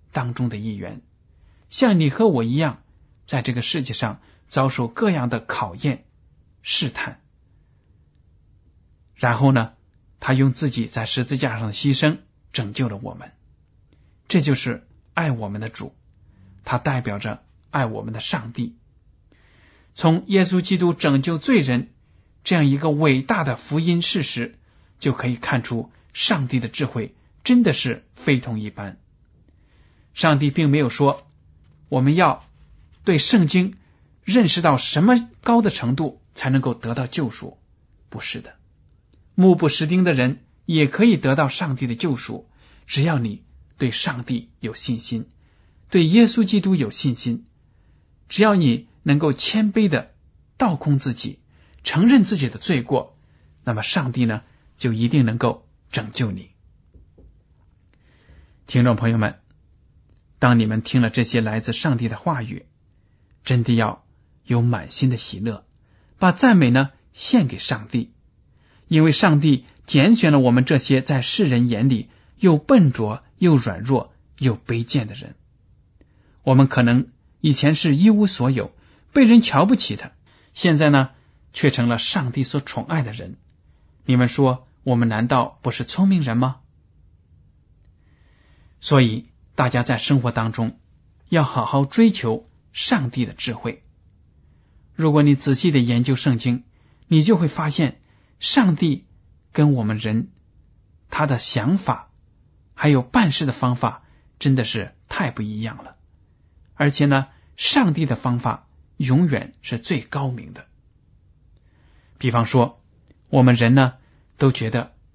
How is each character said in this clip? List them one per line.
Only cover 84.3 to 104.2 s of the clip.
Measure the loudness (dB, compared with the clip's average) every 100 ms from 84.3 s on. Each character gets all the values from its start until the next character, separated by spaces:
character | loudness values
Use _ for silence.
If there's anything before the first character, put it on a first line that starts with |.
| 2 0 0 _ _
我 | -2 0
们 | 0
难 | 0 0
道 | 0 -2 -4
不 | -8
是 | -6
聪 | -6 0 2
明 | 2
人 | 0 0
吗？ | -2 -4 _ _ _ _ _ _ _ _ _ _ _ _ _ _ _ _ _ _ _ _ _ _
所 | 0 4
以， | 4 0 -10 _ _ -4
大 | -2
家 | -2
在 | -2 -4
生 | 0 0
活 | 0
当 | -4 -6
中 | -4 -8 -8 _ _ _ _ -2
要 | 0
好 | 0 -2 -2
好 | -2 0
追 | 4 4
求 | 4 -4 -6 -8 _ _
上 | -8 -2 -2 -2
帝 | -4 -6
的 |
智 | -6 -10
慧。 | -8 -10 -10 _ _ _ _ _ _ _ _ _ _ _ -2
如 | 2
果 | 4
你 | 4 4
仔 | 2 0
细 | 2
地 | 2
研 | 2 0
究 | 0 0
圣 | 0 -2
经， | 0 -4 -6 _ _ _ 0
你 | 2
就 | 4 4
会 | 2
发 | -2 -6
现 | -2 -2 -4 _ _ _ -10
上 | -2 2 2 2
帝 | 0 -2 _ _ _ _ _
跟 | 2 2
我 | 4
们 | 0 -4
人， | -2 -4 -4 _ _ _ _ _ _ _ -10
他 | -4 -2
的 | -2
想 | -2 -4 -2 -2
法 | -2 -6 -8 _ _ _ _ _ _
还 | -2 2
有 | 2
办 | 2 2 2
事 | 0 -4
的 |
方 | -2 -2 -2
法 | -4 -6 _ _